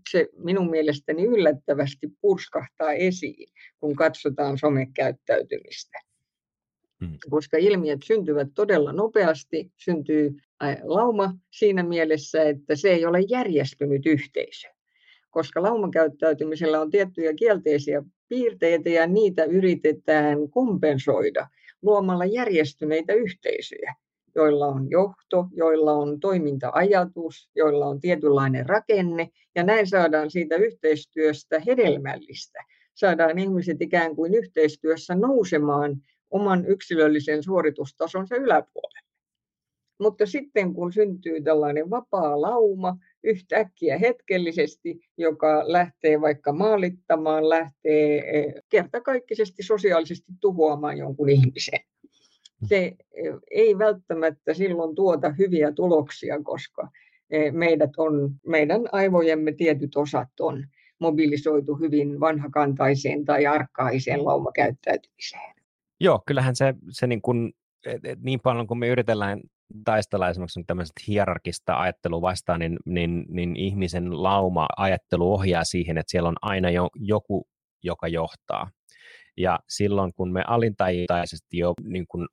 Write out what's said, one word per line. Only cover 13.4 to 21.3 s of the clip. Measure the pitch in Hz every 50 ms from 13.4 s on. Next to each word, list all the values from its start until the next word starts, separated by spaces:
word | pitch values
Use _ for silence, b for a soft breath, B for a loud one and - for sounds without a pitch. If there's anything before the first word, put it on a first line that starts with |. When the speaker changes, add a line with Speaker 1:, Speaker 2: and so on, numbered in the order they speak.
| 247 202 170 143 135 135 - - 143 143 139 139 139
Speaker 1:
yhteisö. | 160 156 135 - - - - - - - - - - _ _ _ b b b b b b b b b
Koska | - 165 160 - - 160 180
laumakäyttäytymisellä | 208 233 220 202 170 - 170 160 151 147 - 156 160 151 139 156 156 156 151 170 156 156 156
on | 156 156
tiettyjä | 175 202 196 185 185 175 165 160 156
kielteisiä | 151 - 226 208 185 - 156 147 147 143 143 147 143 139 - _ _ _ -
piirteitä, | 240 254 247 226 196 180 - 165 170 165 165 175
ja | 170 165 165
niitä | 170 185 214 220 196 185 160 160
yritetään | 156 175 190 190 185 170 139 - 156 147 156 - - 156 151 147 151 147 147 151 143
kompensoida | - 254 262 233 190 147 - 151 143 131 - 147 120 92 107 107